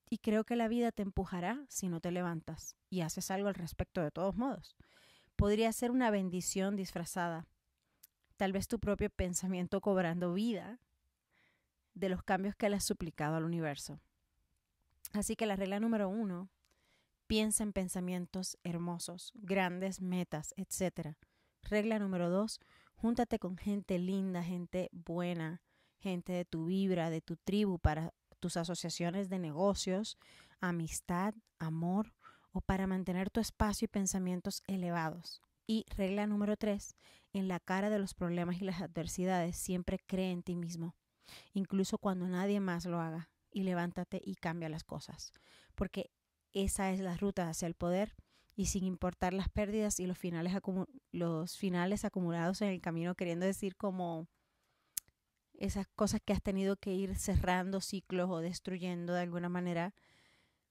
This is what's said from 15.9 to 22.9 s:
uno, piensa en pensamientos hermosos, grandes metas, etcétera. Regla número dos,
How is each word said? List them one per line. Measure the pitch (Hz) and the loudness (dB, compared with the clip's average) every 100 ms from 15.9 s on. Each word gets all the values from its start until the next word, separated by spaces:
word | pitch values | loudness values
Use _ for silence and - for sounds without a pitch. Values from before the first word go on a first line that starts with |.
| 220 190 | 2 2
uno, | 214 208 175 190 _ _ _ _ _ _ _ - | 0 -2 -4 -8 _ _ _ _ _ _ _ 0
piensa | 214 214 208 | 2 4 2
en | 208 | 0
pensamientos | 196 185 185 180 180 175 185 185 - | -2 -2 -2 -2 -2 -4 -4 -6 -6
hermosos, | 175 170 175 170 - 180 - 220 | -4 -2 -2 -4 -8 -10 -14 -10
grandes | 185 196 180 180 190 185 | 0 2 2 0 -4 -4
metas, | 185 180 175 151 - - | -2 -2 -2 -4 -6 -8
etcétera. | 185 - 180 - 156 - - _ _ _ | -6 -2 -2 -2 -8 -10 -18 _ _ _
Regla | - 208 220 220 | -2 0 2 2
número | 196 180 175 | 0 0 2
dos, | 190 220 - _ - _ | 2 0 -4 _ -20 _